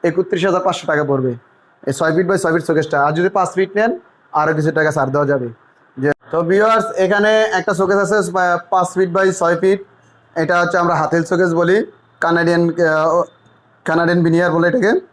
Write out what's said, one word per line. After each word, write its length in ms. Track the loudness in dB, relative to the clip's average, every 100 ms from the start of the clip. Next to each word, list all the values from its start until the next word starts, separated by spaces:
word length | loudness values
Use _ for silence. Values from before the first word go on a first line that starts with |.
একত্রিশ 420 | -2 -2 -2 -2
হাজার 160 | 0 0
পাঁচশো 260 | -2 -4 -2
টাকা 180 | -2
পড়বে 300 | 0 0 -2 -6 _ _ _ _ -8
এই 60 |
ছয় 240 | -2 0 0
ফিট 100 | 0
by 120 | 0
ছয় 140 | 0
ফিট 140 | -2 0
শোকেসটা। 400 | -2 0 0 0
আর 60 |
যদি 160 | 0 0
পাঁচ 200 | 0 -2
ফিট 220 | -2 -2 0
নেন, 220 | -2 -2 _ _ _
আরও 220 | -2 0
কিছু 180 | 0 0
টাকা 200 | 0 0
ছাড় 180 | 0 -2
দেওয়া 160 | 0 0
যাবে। 220 | -2 -4 -12 _ _ _ -4
যে, 140 | -4 -4 -4
তো 120 | -4
ভিউয়ার্স, 420 | 0 2 2 2 0 -2
এখানে 460 | 0 2 2 2
একটা 320 | 2 0 -2
শোকেস 220 | -2 0 0
আছে, 420 | 2 0 0 0
আহ, 200 | 0 0 0
পাঁচ 160 | 0 0
ফিট 160 | 0 0
by 220 | 2 0
ছয় 240 | 0 0 2
ফিট, 260 | 0 0 -4 _ _ _ _
এটা 260 | -6 0 0
হচ্ছে 180 | 0 0
আমরা 160 | 0
হাতেল 300 | 0 0 -2
শোকেস 300 | 0 0 0
বলি, 320 | 2 2 0 -2 -12 _ _
কানাডিয়ান, 500 | 0 0 2 2 0 0
আহ, 400 | 0 2 2 0 -2 _ _ _ _ _
কানাডিয়ান 380 | -4 0 2 2
ভিনিয়ার 300 | 2 2 2
বলে 160 | 2 2
এটাকে। 320 | 2 0 0 -4